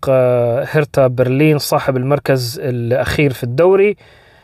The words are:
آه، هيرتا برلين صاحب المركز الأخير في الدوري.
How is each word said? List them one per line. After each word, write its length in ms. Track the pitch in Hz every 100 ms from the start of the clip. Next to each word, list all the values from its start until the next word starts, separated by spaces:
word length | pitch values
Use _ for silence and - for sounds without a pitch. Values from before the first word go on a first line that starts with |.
| -
آه، 580 | 131 127 123 120 120 -
هيرتا 360 | 156 147 - 131
برلين 500 | 123 127 131 156 147
صاحب 400 | - 151 - 131
المركز 640 | 127 143 - 135 120 139
الأخير 720 | 131 123 117 127 123 - 143
في 100 | 123
الدوري. 520 | 120 127 180 190 208 202 - - _ _